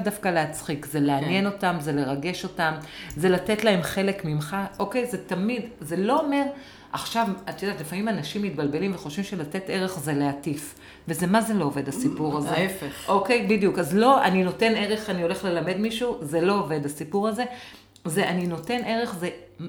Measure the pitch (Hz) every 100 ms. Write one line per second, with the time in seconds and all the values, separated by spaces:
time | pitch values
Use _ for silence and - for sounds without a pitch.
0 | 190 202 196 170 151 151 - 147 - 156
1 | 143 139 147 185 202 196 185 170 147 147
2 | 135 139 156 180 185 - 165 156 - -
3 | - - 180 180 180 214 220 185 156 -
4 | 196 196 160 151 151 196 196 - 202 247
5 | 240 190 - 180 202 247 - - 151 170
6 | 202 285 302 285 277 285 - - - -
7 | - 226 220 185 - - 196 165 147 180
8 | 220 185 147 214 202 147 143 151 196 180
9 | 147 151 196 190 147 190 190 190 185 185
10 | 143 143 143 139 - 147 - - - -
11 | - 160 175 214 208 208 147 139 135 131
12 | 131 151 156 143 147 156 190 - 143 -
13 | - 196 190 240 196 214 190 156 151 190
14 | 240 269 190 185 185 175 226 220 202 214
15 | - 185 170 185 196 170 160 190 220 226
16 | 247 - 147 160 175 202 156 151 143 147
17 | 151 196 214 214 247 - - - - -
18 | 175 165 175 180 180 165 156 240 220 226
19 | 233 185 175 - - -